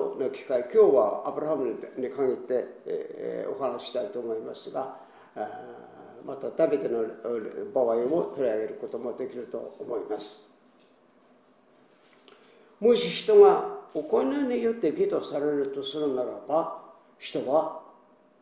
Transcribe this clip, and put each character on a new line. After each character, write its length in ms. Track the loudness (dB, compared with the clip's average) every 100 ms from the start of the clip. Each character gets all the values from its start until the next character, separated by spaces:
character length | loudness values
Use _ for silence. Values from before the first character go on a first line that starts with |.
| 0 -2
の 100 | -4
機 120 | -4
会、 200 | -2 -2
今 80 | 2
日 60 | 6 8 8
は 280 | 4 0 -4
ア 60 |
ブ 80 | -4
ラ 80 | -2
ハ 80 | -2
ム 140 | -2 -4 -8 -6
に 140 | -6
限 240 | -2 0
っ 20 | 0
て、 300 | -2 -2 -2 -8 -8
え 640 | -6 -6 -10 -8 -6 -6
ー、 40 |
お 60 | -6
話 260 | -6 -6
し 20 | -6
し 60 |
た 100 | -6
い 40 | -6
と 120 | -6
思 160 | -6 -6
い 40 |
ま 120 | -8
す 160 | -12 -10
が、 280 | -8 -8 -10 -20 -20 -16 -10
あ 40 |
ー、 880 | -10 -10 -14 -16 -18 -20 -20 -16 -12
ま 80 | -8
た 140 | -6
ダ 160 | 2 2
ビ 140 | 2
デ 100 | 0
の 140 | -2 -4 -6 -6 -6 -6 -8 -4
場 100 | 0
合 160 | 2 2
を 360 | 2 0 -2 -2
取 60 |
り 100 | -2
上 80 | -2
げ 80 | -4
る 100 | -8
こ 60 | -10
と 100 | -8
も 160 | -8
で 140 | -8 -8
き 80 | -10
る 80 | -10
と 300 | -10 -10 -12
思 160 | -8 -6
い 20 | -6
ま 100 | -6
す。 300 | -6 -10 -16 _ _ _ _ _ _ _ _ _ _ _ _ _ _ _ _ _ -20 -20 -20 -20 -20 2
も 160 | 4 6
し 120 | 4
人 300 | -2 6 10
が 360 | 12 10 2 -8 -8
行 300 | -8 0 2
い 20 | 2
に 380 | 0 0 0
よ 80 | 0
っ 20 | 0
て 140 | 0
義 180 | 2 0
と 160 | 0
さ 160 | -2 -2
れ 60 | 0 0
る 120 | 0
と 160 | -4
す 140 | -6 -2
る 180 | 0 0
な 80 |
ら 80 | -2 -6 -2
ば、 360 | 0 0 -6 -14 -20 _ _
人 280 | -8 -4 2
は 320 | 2 2 -4 -14 -20 _ _ _ _